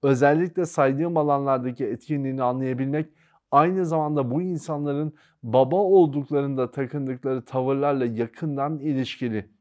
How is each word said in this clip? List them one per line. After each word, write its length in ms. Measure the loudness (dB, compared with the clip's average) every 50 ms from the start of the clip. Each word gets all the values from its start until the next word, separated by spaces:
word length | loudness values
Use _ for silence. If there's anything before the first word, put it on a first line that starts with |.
| 4
özellikle 600 | 2 2 4 4 4 4 4 0 -2 -2 -4 -4
saydığım 500 | -4 0 2 2 2 2 0 -2 -2 0
alanlardaki 680 | 0 2 2 0 0 2 0 0 0 0 -4 -6 -6 -6
etkinliğini 580 | -6 -6 -8 -6 -6 -4 -4 -4 -4 -4 -2 -2
anlayabilmek, 640 | -2 -2 -2 -2 -4 -2 -4 -4 -2 -2 -4 -4 -6 _ _ _ _ _ _ _ _
aynı 360 | 4 4 4 4 2 0 -2
zamanda 440 | 0 0 -2 -2 0 0 -2 -2 0
bu 120 | -2 -2 -2
insanların 720 | -2 -4 -6 -6 -6 -6 -4 -4 -4 -2 -2 -4 -6 -8 _ _ _ _ _ -10
baba 340 | 0 4 4 4 4 2
olduklarında 920 | 0 2 6 6 6 6 6 2 -4 -4 -2 -2 -2 0 0 0 -2 -2 -2
takındıkları 760 | -2 -6 -6 -4 -4 -6 -4 -4 -6 -6 -4 -4 -4 -4 -6
tavırlarla 600 | -4 -4 -2 0 0 0 0 2 0 0 2 0
yakından 760 | -2 0 -2 -4 -4 _ -8 -6 -6 -4 -2 -4 -4 -4 -4
ilişkili. 720 | -4 -2 -2 -2 -2 -4 -6 -6 -4 -4 -4 -4 -6 -8 _ _